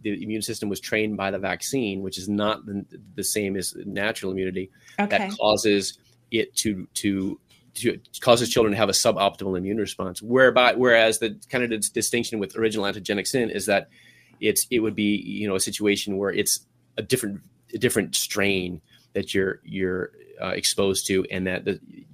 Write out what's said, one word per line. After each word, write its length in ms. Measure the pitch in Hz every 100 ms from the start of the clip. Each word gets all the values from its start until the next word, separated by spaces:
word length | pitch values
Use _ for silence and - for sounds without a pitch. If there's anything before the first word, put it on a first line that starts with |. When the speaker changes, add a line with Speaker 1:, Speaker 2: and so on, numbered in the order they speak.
Speaker 1:
the 180 | 107 101
immune 220 | 107 110
system 260 | 104 113 104
was 100 | 98
trained 380 | - 110 107 104
by 140 | 98
the 80 | 98
vaccine, 640 | 95 92 - 139 110 95
which 160 | 95 92
is 100 | 95
not 340 | 101 104 107 104
the, 180 | 101 95 - 104 -
the 80 |
same 320 | 95 107 98 98
as 200 | 90 90 95
natural 440 | 98 104 110 98
immunity, 380 | 92 92 92 92 _ - -
Speaker 2:
Okay. 180 | 202 101
Speaker 1:
that 140 | - 208
causes 580 | - 214 110 101 92 - _ _ _
it 260 | 113 - -
to, 300 | 113 95 90
to, 460 | - 104 98 95 - _ _ _
to, 260 | - 117 - - -
causes 280 | - 117 120
children 220 | 123 110
to 60 | 98
have 120 | 101
a 40 |
suboptimal 640 | 95 120 95 98 - 98 92
immune 200 | 95 110
response. 440 | 98 - 95 87
Whereby, 540 | 107 123 127 120 123 110
whereas 420 | 127 113 113 110
the 220 | 113 104 -
kind 140 | 131
of 80 | 120
dis-, 180 | 110 104
distinction 480 | - 107 120 117 110
with 180 | 98 -
original 300 | 113 107 98
antigenic 400 | 101 92 101 92
sin 240 | 131 113
is 160 | 101 98
that 240 | 98 - _ - _ _ _
it's, 280 | 107 101 -
it 80 | 123
would 160 | 110 101
be, 220 | 104 104
you 300 | - 101 104
know, 80 | 95
a 40 |
situation 580 | - - 104 101 - 98
where 140 | 98
it's 340 | 92 104 - - _ _ -
a 40 |
different, 400 | 104 127 107 98 - _ _
a 40 | 107
different 380 | 123 117 95 -
strain 680 | - 104 101 95 90 87 - _ _
that 200 | 98 95
you're, 260 | 98 95 -
you're, 480 | - 95 92 92 - - - -
uh, 80 | 92
exposed 580 | 90 - - 98 92 -
to, 180 | 95 92
and 160 | 92 92
that 180 | 92 101
the, 140 | 90 - - -